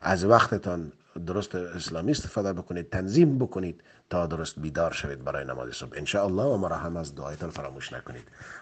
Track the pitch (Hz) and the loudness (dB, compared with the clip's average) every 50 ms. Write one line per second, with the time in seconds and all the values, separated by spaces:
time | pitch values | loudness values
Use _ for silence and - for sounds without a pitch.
0 | - 92 95 87 90 101 117 113 - - 110 95 - 95 87 85 80 73 - _ | 0 2 2 4 6 8 8 8 8 6 2 -2 0 -2 -4 -4 -4 -8 -10 _
1 | _ _ - 85 85 82 90 104 101 - - 90 87 87 85 90 82 - 82 82 | _ _ -12 -8 -4 -2 -2 -2 -2 -2 -4 -6 -6 -6 -6 -8 -6 -6 -4 -2
2 | 87 117 147 - - - - 107 101 98 92 87 - - 87 87 82 - - 92 | 0 2 0 0 0 -4 -2 0 0 0 0 -2 -4 -6 -6 -6 -4 -4 -4 -2
3 | 92 98 104 160 170 151 135 131 127 - - 95 92 87 82 - - - - - | -2 4 6 8 8 8 8 4 2 0 -2 -2 -4 -4 -6 -8 -14 -20 -20 -20
4 | _ - - 90 87 80 78 80 80 - - - 76 78 71 82 85 80 - - | _ -4 0 0 0 0 -2 -4 -4 -6 -6 -6 -6 -4 0 2 2 2 2 -2
5 | - 71 69 65 64 69 69 71 67 67 64 64 64 60 - - - 64 - 76 | -4 -6 -6 -6 -6 -4 -4 -4 -4 -6 -6 -6 -6 -8 -8 -10 -10 -10 -10 -8
6 | 76 - - 101 101 98 92 98 123 143 127 101 95 85 82 80 80 85 85 85 | -4 -2 0 2 2 2 2 2 4 4 2 2 2 0 0 -2 -4 -4 -4 -4
7 | 82 71 71 - 67 71 76 76 87 82 80 - - 69 67 67 - - - - | -6 -6 -8 -10 -8 -8 -8 -6 -8 -8 -8 -8 -8 -10 -10 -10 -12 -10 -10 -10
8 | - - 120 123 - - - - - - - - | -10 -12 -14 -14 -16 -18 -20 -20 -18 -16 -16 -8